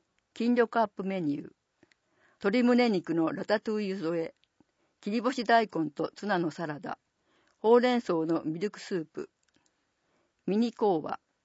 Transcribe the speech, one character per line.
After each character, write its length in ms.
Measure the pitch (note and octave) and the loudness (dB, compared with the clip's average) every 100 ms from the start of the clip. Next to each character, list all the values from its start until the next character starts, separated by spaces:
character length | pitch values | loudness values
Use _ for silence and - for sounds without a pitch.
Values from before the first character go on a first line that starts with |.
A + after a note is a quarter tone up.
| _ _ _ - | _ _ _ -2
筋 160 | A#3+ | 2
力 260 | A#3+ A3+ A#3 | 2 2 2
ア 40 | |
ッ 40 | G#3+ | 0
プ 140 | - | -2
メ 180 | F#3+ F#3+ | -6 -2
ニ 180 | D3 C#3+ | -2 -4
ュ 60 | - | -8
ー、 40 | - _ _ _ _ _ _ _ _ | -18 _ _ _ _ _ _ _ _
鶏 260 | G3+ B3 | 0 4
胸 280 | B3 B3 A#3+ | 4 4 4
肉 240 | F#3 E3 E3 | 2 0 0
の 160 | D#3+ | 0
ラ 120 | D3+ F#3+ | -2 -2
タ 140 | G#3+ | -2
ト 200 | A3+ G#3+ | -2 -4
ゥ 20 | |
イ 60 | G3 | -4
ユ 120 | F#3+ | -4
添 200 | D#3+ E3+ | -4 -4
え、 160 | E3 - _ _ _ _ _ _ | -6 -10 _ _ _ _ _ _
切 100 | G3+ | -6
り 100 | A#3 | -2
干 100 | A#3+ | -2
し 120 | C4 | -2
大 260 | G#3+ A3+ G#3+ | 4 4 4
根 180 | D#3+ D3+ | -2 -4
と 200 | - - - | -4 -6 -6
ツ 100 | G#3 | -2
ナ 140 | F#3 | 0
の 100 | E3 | -2
サ 160 | D#3+ D#3+ | -4 -8
ラ 140 | D3 | -8
ダ、 180 | - - _ _ _ _ _ _ | -10 -12 _ _ _ _ _ _
ほ 180 | G#3+ A#3+ | 4 6
う 20 | |
れ 160 | B3 A#3+ | 6 0
ん 60 | |
草 240 | - E3 D#3+ | 0 -2 0
の 180 | E3 | -2
ミ 160 | D#3 E3 | -2 -4
ル 120 | G3+ | -6
ク 80 | - | -8
ス 160 | - F#3+ | -8 -6
ー 100 | D#3 | -6
プ、 240 | D3+ C#3 _ _ _ _ _ _ _ _ _ _ _ - | -10 -14 _ _ _ _ _ _ _ _ _ _ _ -2
ミ 100 | G#3 | 0
ニ 160 | A#3 | 0
講 300 | - G#3 E3 | 0 0 0
話、 160 | - - _ _ | -2 -10 _ _